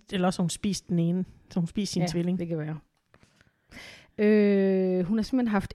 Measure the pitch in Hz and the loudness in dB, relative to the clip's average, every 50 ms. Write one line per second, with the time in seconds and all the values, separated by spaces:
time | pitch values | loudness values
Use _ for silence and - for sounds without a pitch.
0 | _ - - 190 180 185 - - 180 165 - - - 208 185 - - - 180 170 | _ -6 -4 0 0 0 0 0 -2 -4 -4 -4 -4 -4 -4 -4 -4 -4 -2 0
1 | 165 170 175 185 180 - - - _ - - 185 165 165 - 220 196 - - 185 | 0 0 0 -2 -4 -6 -10 -20 _ -8 -4 -4 -4 -4 -4 -4 -6 -4 -2 -2
2 | 165 165 160 175 170 175 185 175 175 165 170 156 151 151 156 147 - _ _ _ | -2 -2 -2 -2 -2 -2 -4 -4 -4 -6 -6 -6 -6 -8 -8 -10 -14 _ _ _
3 | _ _ _ _ _ _ _ _ _ _ _ _ _ _ - - - - - - | _ _ _ _ _ _ _ _ _ _ _ _ _ _ -20 -20 -20 -20 -20 -20
4 | - _ _ - 214 208 214 208 208 202 202 196 196 190 190 190 190 185 185 185 | -20 _ _ 2 4 4 6 6 6 6 4 4 4 4 4 2 2 2 2 0
5 | 180 165 220 226 208 - 262 254 247 226 208 196 - - | 0 0 0 -2 -2 0 0 0 0 2 0 0 -2 -4